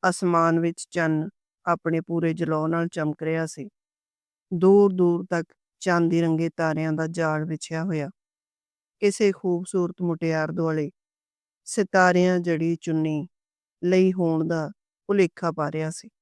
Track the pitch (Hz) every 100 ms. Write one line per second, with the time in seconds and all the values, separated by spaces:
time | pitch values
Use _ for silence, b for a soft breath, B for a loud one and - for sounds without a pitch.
0 | 185 180 180 170 165 165 170 175 - -
1 | 160 156 160 _ _ _ - 170 165 160
2 | 165 170 165 165 165 156 160 170 170 175
3 | 151 147 160 160 160 - 143 _ _ _
4 | _ _ _ _ _ 180 185 196 202 185
5 | 175 170 185 170 165 _ _ _ - 175
6 | 170 165 170 160 165 - 160 156 160 156
7 | 160 165 160 156 156 156 - 160 175 160
8 | 143 - _ _ _ _ _ _ _ _
9 | 208 196 208 190 190 175 185 190 175 175
10 | 175 165 165 160 156 170 160 156 151 _
11 | _ _ _ _ _ _ - - 196 190
12 | 185 180 180 180 175 160 165 170 - 160
13 | 156 151 175 _ _ _ _ _ 175 185
14 | 185 185 170 160 160 165 151 208 _ _
15 | _ 202 180 - 170 160 147 156 156 165
16 | 214 _